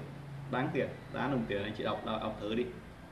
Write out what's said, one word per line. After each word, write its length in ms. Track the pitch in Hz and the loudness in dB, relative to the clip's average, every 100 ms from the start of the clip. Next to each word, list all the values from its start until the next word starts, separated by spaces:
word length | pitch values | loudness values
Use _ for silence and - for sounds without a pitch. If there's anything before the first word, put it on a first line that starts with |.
| - - - - - | -2 -10 -10 -8 -2
đáng 180 | 120 151 | 2 2
tiền, 160 | 151 - - - | 4 2 0 -6
đáng 160 | - 123 | -2 2
đồng 140 | 131 110 | 2 2
tiền, 140 | 101 | 2
anh 100 | 101 - | 0 0
chị 60 | |
đọc, 180 | 110 107 113 | 2 2 2
đọc, 140 | 110 | 0
đọc 140 | 107 110 | 0 0
thử 140 | 104 | 0
đi. 100 | 110 123 - - - - | 2 2 -2 -10 -12 -6